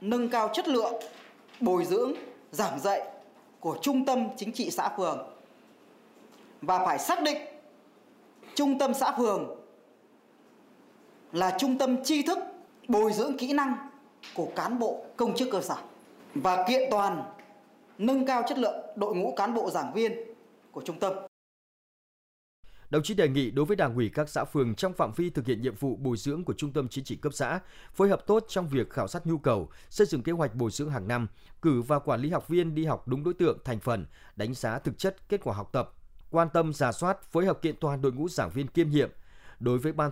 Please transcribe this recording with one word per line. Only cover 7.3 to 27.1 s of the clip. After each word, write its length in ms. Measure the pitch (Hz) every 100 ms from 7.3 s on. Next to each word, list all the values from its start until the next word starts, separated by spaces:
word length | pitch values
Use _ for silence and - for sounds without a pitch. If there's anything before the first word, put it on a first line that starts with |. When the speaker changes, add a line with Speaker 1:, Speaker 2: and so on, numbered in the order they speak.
| 285 - - - - - _ _ - - - - -
Speaker 1:
trung 240 | 285 262
tâm 140 | 277
xã, 240 | - - 277
phường 380 | 233 190 151 - - - - _ _ _ _ _ _ - - - - - - - -
là 260 | 170 185 185
trung 180 | 269 254
tâm 260 | 262 254
tri 200 | - 302
thức, 140 | 294 370 - - - - -
bồi 260 | 214 220
dưỡng 240 | 202 269 269
kỹ 160 | 254
năng 360 | 285 269 240 - - - _ - -
của 120 | 156 -
cán 240 | 170 240
bộ, 260 | 220 - - -
công 200 | 240 -
chức 120 | 254
cơ 100 | 190
sở 140 | - 151 - - - - - -
và 300 | 185 185 185
kiện 220 | 254 262
toàn, 320 | 208 196 170 127 - - - - - - -
nâng 280 | 214 269 262
cao 180 | 254 240
chất 100 | 277
lượng 280 | 220 - - -
đội 200 | 208 180
ngũ 180 | 180 175
cán 180 | 208
bộ, 160 | 233 185
giảng 240 | 165 139
viên 180 | 190 226 233 - - - _ _
của 100 | -
trung 180 | - 165
tâm. 140 | 190 190 - _ _ _ _ _ _ _ _ _ _ _ _ _ - - -
Speaker 2:
Đồng 140 | 151
chí 100 | 151
đề 140 | 202 160
nghị 240 | 135 123
đối 140 | 135 151
với 100 | 202
Đảng 200 | 147 117
ủy 140 | 110
các 160 | - 151
xã, 140 | - 120
phường 300 | 151 120 107
trong 180 | 190
phạm 180 | 175 120 113
vi 140 | 175
thực 160 | 151 120
hiện 160 | 113
nhiệm 140 | 127 101
vụ 200 | 139 117
bồi 220 | 135 113
dưỡng 260 | 139 151
của 100 | 175
trung 200 | 107 147
tâm 140 | 143 127
chính 160 | -
trị 120 | 135